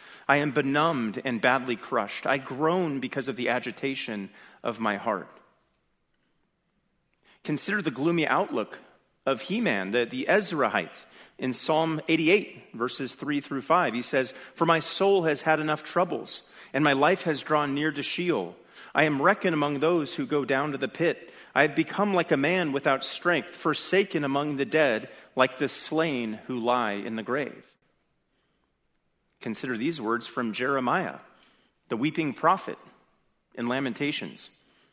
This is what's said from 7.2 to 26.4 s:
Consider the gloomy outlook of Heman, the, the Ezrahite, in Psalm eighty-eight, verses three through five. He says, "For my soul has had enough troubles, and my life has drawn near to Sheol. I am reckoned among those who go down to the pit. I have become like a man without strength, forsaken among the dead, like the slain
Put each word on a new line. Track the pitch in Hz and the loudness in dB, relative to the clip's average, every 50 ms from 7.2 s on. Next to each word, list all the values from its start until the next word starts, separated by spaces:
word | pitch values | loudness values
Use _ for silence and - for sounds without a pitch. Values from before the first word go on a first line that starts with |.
| _ _ _ _ - | _ _ _ _ -4
Consider | - 151 139 - - 196 214 | -4 -2 -2 -2 -2 -2 0
the | 165 156 | 0 -2
gloomy | 123 117 139 165 170 170 156 - | -2 0 0 2 2 2 2 2
outlook | 127 151 196 - - 120 104 - - - - - _ _ _ _ _ _ _ 135 | 2 2 2 0 -2 -4 -4 -4 -8 -14 -18 -20 _ _ _ _ _ _ _ -2
of | 135 117 - | -2 0 -2
Heman, | - 185 233 240 180 117 98 95 95 | -4 -2 0 0 0 0 0 0 0
the, | 104 123 120 | 0 0 0
the | 113 123 127 127 - | 0 -2 -4 0 2
Ezrahite, | 170 208 208 175 175 151 131 107 98 104 85 - - - - - - - - - _ - | 2 2 2 0 0 0 0 2 2 0 -2 -2 -8 -16 -20 -20 -20 -20 -20 -20 _ -6
in | - 131 123 | -4 -4 -4
Psalm | - - - 160 151 160 165 160 156 - - | -2 -2 0 2 2 2 2 0 -2 0 0
eighty-eight, | 160 165 165 156 190 214 180 - - - - - - | 0 2 4 4 4 4 2 -2 -10 -18 -20 -16 -6
verses | 113 117 127 - - 139 120 - | -4 -4 -2 -2 -4 -6 -8 -8
three | - 147 139 147 143 | -8 -6 -4 -4 -4
through | 131 - 135 135 | -4 -4 -6 -6
five. | - - 160 180 175 127 110 | 2 4 4 4 4 2 0
He | 123 | -2
says, | 120 - - 135 131 123 - - - - - | -4 0 0 0 0 0 -4 -10 -16 -18 -4
"For | - 165 | 0 2
my | 165 165 160 | 4 4 4
soul | 151 - - - 190 196 202 190 170 | 2 -2 -2 2 4 4 4 4 4
has | 160 147 147 | 2 0 2
had | - 160 156 151 | 2 2 2 2
enough | 156 156 151 147 - | 2 0 -2 -2 -4
troubles, | - - 175 180 175 151 113 127 - - - - - - - - - - | -2 0 0 0 0 0 -4 -6 -8 -10 -10 -12 -16 -20 -20 -18 -4 0
and | 135 151 | 2 4
my | 147 139 | 4 6
life | 135 139 156 190 185 - | 6 6 4 4 4 2
has | 175 151 131 - | -2 -2 -2 0
drawn | - 156 151 147 143 139 | 2 2 2 2 2 0
near | 143 151 156 | 0 -2 -2
to | 151 147 | -2 -2
Sheol. | 131 - - - 175 175 156 110 90 85 - - - - - - - - - | -4 -4 -4 -2 0 0 0 0 -2 -4 -8 -14 -20 -20 -20 -20 -16 -2 2
I | - 151 | 2 2
am | 156 147 135 | 4 2 4
reckoned | 143 180 202 - - 185 165 | 4 4 4 4 2 0 2
among | 151 143 147 147 139 | 2 0 0 0 0
those | 139 156 180 165 147 - - | 2 2 2 2 0 -2 -4
who | - 139 | -4 -4
go | 117 147 147 135 | -2 0 -2 0
down | 113 139 135 143 151 | 2 0 0 0 0
to | 139 131 | -2 -4
the | 135 120 | -6 -6
pit. | - - 160 170 127 - - - - - - - - | -2 0 0 0 0 -2 -8 -16 -20 -20 -20 -2 2
I | 131 143 | 2 2
have | 151 147 | 4 4
become | - 156 - - - 202 208 196 | 0 -2 0 0 0 0 2 2
like | 180 165 - | 2 2 2
a | 165 139 | 2 2
man | 139 156 180 185 175 151 | 2 2 2 0 0 0
without | 135 139 - 156 135 131 - | -2 0 2 2 0 0 0
strength, | - - - - 175 175 151 - - - | -4 -8 -2 0 0 0 0 0 -4 -10
forsaken | - - 165 147 - - - - 190 202 196 - 160 147 | -4 -2 -2 0 0 0 2 2 2 2 2 0 -2 -2
among | 139 135 139 147 151 147 135 | 0 0 0 0 -2 -2 -2
the | 139 | -2
dead, | 110 147 156 156 135 113 110 113 - - - - - _ | 0 2 4 4 4 2 0 -2 -6 -14 -20 -20 -6 _
like | 127 127 131 - - | 2 2 2 2 -2
the | 147 127 | -4 -4
slain | - - - - 156 156 160 165 143 123 117 110 107 107 | -4 -6 -6 -2 0 0 0 0 0 -2 -4 -4 -6 -8